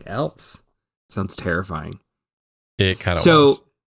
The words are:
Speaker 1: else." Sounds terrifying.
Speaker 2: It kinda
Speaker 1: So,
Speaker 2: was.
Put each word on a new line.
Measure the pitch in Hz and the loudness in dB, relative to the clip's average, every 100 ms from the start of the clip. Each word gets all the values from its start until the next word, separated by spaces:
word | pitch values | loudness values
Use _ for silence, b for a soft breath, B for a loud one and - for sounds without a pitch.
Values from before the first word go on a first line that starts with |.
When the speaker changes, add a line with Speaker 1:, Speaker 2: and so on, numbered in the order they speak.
| - | -8
Speaker 1:
else." | 104 156 - - - _ _ _ _ - | -8 -8 -10 -16 -16 _ _ _ _ -14
Sounds | - 98 - | -8 -8 -8
terrifying. | 95 85 95 78 80 92 _ _ _ _ _ _ _ - | -6 -6 -6 -10 -12 -16 _ _ _ _ _ _ _ -2
Speaker 2:
It | 95 95 | -2 -2
kinda | - 87 | -2 2
Speaker 1:
So, | 175 160 143 | 6 6 6
Speaker 2:
was. | 139 _ _ | 2 _ _